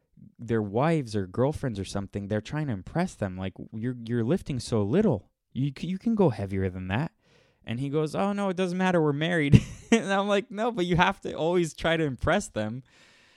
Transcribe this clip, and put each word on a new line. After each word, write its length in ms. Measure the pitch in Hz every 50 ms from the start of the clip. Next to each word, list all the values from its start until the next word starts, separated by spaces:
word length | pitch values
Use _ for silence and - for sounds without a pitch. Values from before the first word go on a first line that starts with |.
| _ _ _ - 95 - _ -
their 240 | 120 110 120 110 107
wives 540 | 101 95 117 143 165 170 156 131 113 107
or 100 | 104 95
girlfriends 540 | 90 92 113 123 139 156 - - 131 110 98
or 40 | 92
something, 440 | - - 101 98 - - 104 101 95
they're 120 | 107 107
trying 280 | 104 - - 151 156 139
to 40 | 110
impress 420 | 92 90 - - 156 185 180 -
them. 220 | - 107 95 92
Like, 180 | 92 95 95 - - - - -
you're, 240 | 110 110 127 127 123 113
you're 180 | 110 120 120 110
lifting 360 | 117 170 196 - - 147 120
so 220 | - - 123 110 101
little. 460 | 98 120 190 220 208 131 92 - _ _ _ _ _ _
You 200 | - 135 147 139
c-, 120 | - - 160
you 100 | 190 185
can 160 | - 233 233
go 160 | 208 190 151
heavier 400 | 107 - 101 95 98 95 95 92
than 160 | 90 92 92 90
that." 240 | 95 120 156 170 - _ _ _ _ _ _ _ _ _ _
And 140 | - 113 120
he 100 | 139 139
goes, 260 | 135 156 156 151 139
"Oh, 180 | 170 196 202 202
no, 160 | 202 202 196
it 80 | 185
doesn't 220 | 175 190 180 175 185
matter. 240 | 185 185 180 175 156
We're 100 | 151 143
married." 480 | 143 156 170 180 165 147 139 - - -
<laughs> 60 | - - - - - 233
And 200 | 226 156 190 196
I'm 160 | 196 196 208
like, 240 | 202 202 - - 185
"No, 180 | 202 220 247
but 160 | 220 180 180
you 80 | 175 175
have 260 | 160 180 185 196 - -
to 120 | - -
always 400 | - 156 165 180 185 170 156 -
try 220 | - - 165 165
to 80 | 160 160
impress 420 | 143 127 - - 151 165 208 208
them. 380 | - - 110 107 107 117 131 - _ _ - - - _ _ _ _ _